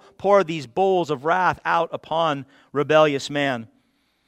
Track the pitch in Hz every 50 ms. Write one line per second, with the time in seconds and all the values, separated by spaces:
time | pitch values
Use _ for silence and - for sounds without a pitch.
0 | - - _ - - 190 202 196 190 156 170 160 135 117 113 180 190 190 190 180
1 | 170 131 151 123 131 160 175 185 185 170 147 - - 165 170 170 165 165 - -
2 | - - 156 165 165 160 143 139 131 - _ _ _ _ - 139 147 139 151 156
3 | 156 151 139 135 - - 147 143 143 139 127 117 113 - _ _ _ _ _ _
4 | _ _ _ _ _